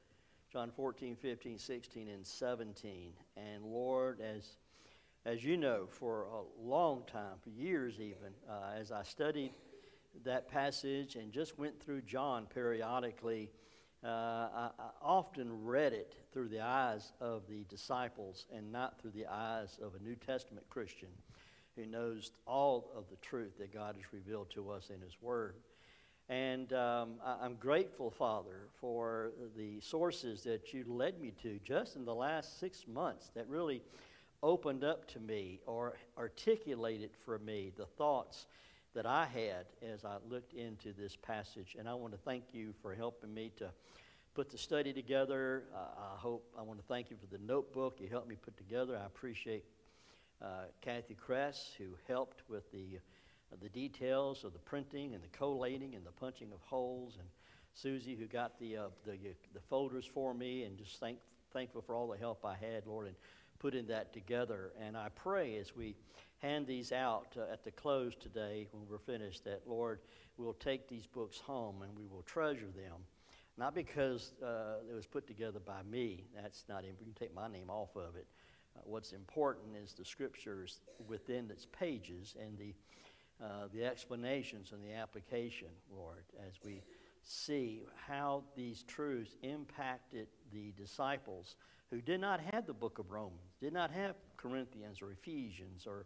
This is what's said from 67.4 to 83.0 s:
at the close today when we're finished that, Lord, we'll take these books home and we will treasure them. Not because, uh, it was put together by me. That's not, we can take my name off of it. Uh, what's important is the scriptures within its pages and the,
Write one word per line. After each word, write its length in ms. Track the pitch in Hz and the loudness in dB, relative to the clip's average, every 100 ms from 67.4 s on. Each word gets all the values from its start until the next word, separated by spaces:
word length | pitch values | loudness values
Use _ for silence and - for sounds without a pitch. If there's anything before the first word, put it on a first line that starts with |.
| 110 | -2
at 140 | 110 | -2
the 60 | - | -6
close 440 | - 147 139 123 | -2 4 6 4
today 520 | - 113 107 104 107 101 | -2 -6 -2 0 -2 -4
when 100 | 104 104 | -8 -8
we're 80 | 104 | -6
finished 460 | - 120 104 87 | -2 -2 -2 -4
that, 180 | - 98 - | -2 -2 0
Lord, 340 | 117 117 107 - - - - | 2 2 2 -6 -20 -20 -4
we'll 160 | 117 | -2
take 340 | 110 139 135 131 | 0 0 0 0
these 180 | 120 104 | -10 -8
books 320 | 127 110 - | -4 -4 -4
home 420 | - 135 113 98 | -4 -2 0 -2
and 160 | 98 104 | -6 -8
we 100 | 104 | -10
will 140 | 92 | -10
treasure 460 | 87 165 156 139 104 95 | -4 2 4 2 -2 -8
them. 240 | 95 85 90 - - - - - | -8 -10 -12 -18 -20 -20 -18 0
Not 180 | 127 | 0
because, 600 | 151 151 147 135 123 - - | 2 0 4 4 4 -2 -6
uh, 360 | 127 117 107 110 117 | -2 0 0 -2 -4
it 40 | |
was 120 | 117 104 | -6 -2
put 200 | 143 135 | -4 -4
together 340 | 107 113 104 | -4 -2 -2
by 220 | 95 98 95 | -6 -6 -4
me. 340 | 117 120 90 95 | 0 2 0 -8
That's 300 | 104 104 - - | -10 -10 -10 -6
not, 140 | 98 | -6
we 220 | 95 95 | -6 -10
can 100 | 110 | -12
take 200 | 107 120 | -6 -6
my 140 | 92 110 | -4 -4
name 220 | 98 92 | -6 -4
off 260 | 104 101 104 | -2 -2 -4
of 200 | 85 85 | -6 -6
it. 100 | - - - - - - | -12 -18 -20 -20 -20 -16
Uh, 40 | |
what's 280 | - 107 107 | -6 -6 -6
important 640 | 95 101 156 143 127 107 104 | -12 -4 4 6 4 -4 -10
is 120 | 101 | -10
the 100 | - | -10
scriptures 760 | - - 135 - - 98 92 - - - 110 | -10 -4 -4 -4 -6 -4 -6 -10 -16 -16 -6
within 420 | 110 - 123 117 | -6 0 -2 -2
its 160 | 101 - | -8 -12
pages 680 | - 180 127 87 87 95 - | -2 0 0 -4 -10 -10 -10
and 200 | 110 104 | -8 -8
the, 160 | 104 95 - - | -8 -10 -16 -20